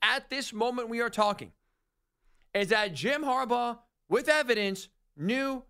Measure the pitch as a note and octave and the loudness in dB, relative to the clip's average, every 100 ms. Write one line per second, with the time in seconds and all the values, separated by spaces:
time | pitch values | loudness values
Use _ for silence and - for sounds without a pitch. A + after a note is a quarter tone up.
0 | G#3+ C4 - C4+ - G#3+ A#3+ B3 A3+ A#3 | 2 2 -2 -6 -6 -2 -2 -2 -4 -2
1 | A#3 - G#3 G3+ G2 _ _ _ _ _ | -2 2 2 0 -8 _ _ _ _ _
2 | _ _ _ _ _ G3+ G3+ A3 G#3 C#3+ | _ _ _ _ _ -2 2 2 2 -2
3 | F#3+ D4 C#4+ B3+ B3 A#3+ A#3+ A#3 _ _ | -2 0 0 0 0 0 -2 -6 _ _
4 | - G#3+ D4+ D4+ B3 G#3+ G3+ F#3+ - _ | -2 0 2 2 2 0 0 -4 -10 _
5 | _ C#3+ F3 B3+ C4+ C4 | _ -6 0 0 0 -4